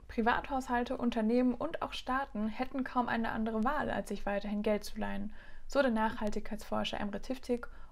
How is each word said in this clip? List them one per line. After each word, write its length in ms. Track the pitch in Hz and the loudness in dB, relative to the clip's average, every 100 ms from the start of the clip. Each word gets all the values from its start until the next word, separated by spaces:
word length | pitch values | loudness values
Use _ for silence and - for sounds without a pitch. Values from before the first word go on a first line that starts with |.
| - | -4
Privathaushalte, 880 | - 226 - - 269 262 240 247 254 | 2 4 2 0 -2 0 0 0 0
Unternehmen 560 | 240 233 220 247 254 | 2 2 4 6 4
und 300 | 240 214 - | 2 -2 -2
auch 100 | - | -4
Staaten 540 | - - 254 277 208 214 | -4 -2 -2 0 -2 -2
hätten 360 | - 262 269 | -2 -2 -2
kaum 240 | 254 254 233 | 0 0 2
eine 220 | 233 226 | 0 0
andere 340 | 226 220 220 | 0 0 2
Wahl, 280 | 233 294 - | 2 2 0
als 180 | 202 - | -2 -2
sich 160 | 202 202 | -2 0
weiterhin 380 | 202 202 208 | 0 0 0
Geld 200 | 214 208 | 2 2
zu 140 | - 214 | 0 -4
leihen, 340 | 202 202 208 - - - - | -2 -2 -4 -6 -8 -8 0
so 160 | 269 | 2
der 80 | 269 | 4
Nachhaltigkeitsforscher 1080 | 220 220 240 214 214 - 208 - 214 208 - | 4 2 2 0 0 -2 -4 -2 -2 0 -2
Emre 220 | 208 202 | -2 -4
Tiftik 460 | - 262 - 240 - - - | -4 -4 -2 -2 -2 -10 -10